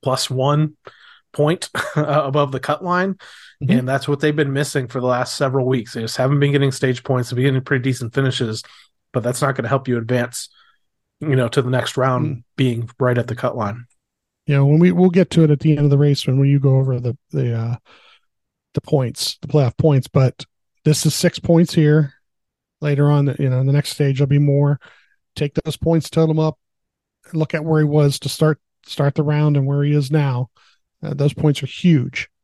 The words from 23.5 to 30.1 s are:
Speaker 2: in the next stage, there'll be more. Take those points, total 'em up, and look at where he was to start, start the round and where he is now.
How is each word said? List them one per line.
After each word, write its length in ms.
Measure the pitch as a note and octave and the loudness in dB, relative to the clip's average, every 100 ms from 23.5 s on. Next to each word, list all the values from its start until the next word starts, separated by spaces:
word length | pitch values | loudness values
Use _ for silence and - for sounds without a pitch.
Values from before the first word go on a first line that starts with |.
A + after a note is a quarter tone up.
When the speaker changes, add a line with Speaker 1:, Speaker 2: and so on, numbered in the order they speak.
| B2+ | 0
Speaker 2:
in 80 | C3 | 2
the 60 | |
next 180 | C#3 - | 0 0
stage, 260 | - C#3+ C3 | -2 0 0
there'll 100 | C#3+ | 2
be 120 | C#3+ | 2
more. 400 | D3 C#3 C#3+ C#3+ - _ _ _ _ - | 2 2 2 0 -6 _ _ _ _ -6
Take 180 | D3 | -4
those 240 | - - - | -4 -6 -6
points, 320 | D#3+ E3 - | 0 0 0
total 220 | - D#3+ | 0 0
'em 80 | D#3 | 2
up, 180 | D#3 - _ _ _ _ _ _ _ | -2 -4 _ _ _ _ _ _ _
and 100 | E3 | -6
look 180 | D#3 | -4
at 100 | D#3+ | -4
where 160 | D#3 D#3 | 0 2
he 60 | D3+ | 2
was 320 | D3 C#3+ C#3 | 4 2 0
to 80 | C#3 | -8
start, 300 | - D#3 D3+ _ _ - | 0 0 0 _ _ -18
start 260 | - C#3 | -2 -2
the 80 | C#3 | 0
round 340 | D3+ D3 D3+ C#3+ | -2 0 2 2
and 120 | C3+ | 0
where 160 | C#3+ | 0
he 100 | C#3+ | 0
is 160 | D3 | 0
now. 400 | C3+ | 0